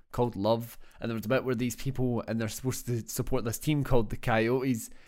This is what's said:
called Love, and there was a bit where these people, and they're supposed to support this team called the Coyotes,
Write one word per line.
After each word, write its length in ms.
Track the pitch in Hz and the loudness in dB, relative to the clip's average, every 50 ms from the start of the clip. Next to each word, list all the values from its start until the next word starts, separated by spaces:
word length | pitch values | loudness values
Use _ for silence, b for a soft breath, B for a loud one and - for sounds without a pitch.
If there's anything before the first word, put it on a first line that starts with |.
| - - - | -20 -8 -2
called 240 | - 123 120 113 | 0 0 0 0
Love, 420 | 98 98 107 113 120 120 117 - - b b b b | 0 2 2 2 2 0 -6 -12 -16 b b b b
and 100 | - 117 | -6 -6
there 60 | 117 | -4
was 100 | 113 104 | -4 -2
a 20 | 107 | 0
bit 160 | 131 131 - | 0 0 2
where 100 | 127 127 | 0 -2
these 220 | 117 127 123 117 | 0 -2 -2 -4
people, 460 | - - 135 131 - 127 123 120 113 - | -4 -4 -4 -2 0 0 0 0 -2 -2
and 140 | - 110 113 | -2 -2 -2
they're 80 | 113 107 | -2 -4
supposed 380 | 104 - - 131 120 - - | -4 -4 -4 -4 -4 -4 -4
to 200 | - 123 117 107 - | -4 -4 -4 -4 -4
support 360 | - - 127 - - 127 107 | -4 -4 -2 0 0 0 0
this 140 | 117 107 - | -2 -4 -2
team 260 | - - 156 147 139 | 0 0 2 2 4
called 260 | - 135 123 113 95 | 6 6 6 6 4
the 60 | - | 0
Coyotes, 720 | - - 127 113 113 110 113 123 135 123 135 127 113 - - b b b | -4 0 2 4 4 4 4 2 2 2 0 0 -2 -2 -8 b b b